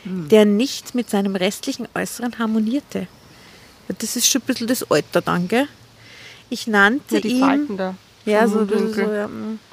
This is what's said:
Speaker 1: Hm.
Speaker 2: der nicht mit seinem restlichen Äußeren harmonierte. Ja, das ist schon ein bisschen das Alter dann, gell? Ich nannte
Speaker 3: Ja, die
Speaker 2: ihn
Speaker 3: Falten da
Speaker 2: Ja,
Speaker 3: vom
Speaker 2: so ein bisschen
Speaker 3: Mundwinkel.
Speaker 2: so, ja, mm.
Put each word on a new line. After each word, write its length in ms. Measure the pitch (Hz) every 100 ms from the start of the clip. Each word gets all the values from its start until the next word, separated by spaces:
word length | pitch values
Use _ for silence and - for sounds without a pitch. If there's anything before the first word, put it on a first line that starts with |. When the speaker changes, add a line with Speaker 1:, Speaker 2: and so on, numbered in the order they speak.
Speaker 1:
Hm. 260 | 185 185 156
Speaker 2:
der 160 | 214
nicht 480 | 208 202 277 - -
mit 140 | 247 -
seinem 260 | 202 196
restlichen 520 | 190 190 - 277 247 220
Äußeren 420 | - 190 - 240 226
harmonierte. 720 | 226 220 214 277 - 190 185 - - - - - - - -
Ja, 60 | -
das 180 | 220
ist 120 | 247 -
schon 140 | 254
ein 40 |
bisschen 220 | - 240 226
das 220 | 262 -
Alter 300 | 123 - 175
dann, 260 | 175 175 175
gell? 200 | 233 285 - - - - - - - -
Ich 180 | 240 233
nannte 480 | 208 202 285 -
Speaker 3:
Ja, 60 | 208
die 60 | 214
Speaker 2:
ihn 100 | 254
Speaker 3:
Falten 380 | 269 285 294 196
da 180 | 185 185 - -
Speaker 2:
Ja, 160 | 214 214
Speaker 3:
vom 80 | 202
Speaker 2:
so 60 | 220
ein 80 | 202
bisschen 160 | 208
Speaker 3:
Mundwinkel. 220 | 196 208 214
Speaker 2:
so, 60 |
ja, 120 | 208 208
mm. 320 | 220 214 220 -